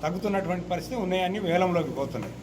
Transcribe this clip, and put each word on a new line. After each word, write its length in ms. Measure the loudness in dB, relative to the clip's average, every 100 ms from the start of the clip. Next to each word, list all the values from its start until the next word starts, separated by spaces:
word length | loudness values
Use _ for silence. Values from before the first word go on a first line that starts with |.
తగ్గుతున్నటువంటి 600 | -2 -2 0 0 0 -2 0
పరిస్థితి 260 | -4 -2 -2 0
ఉన్నాయని 340 | 2 2 0
వేలంలోకి 540 | 2 4 4 4 0 -2
పోతున్నాయి. 360 | -4 -4 -8 -10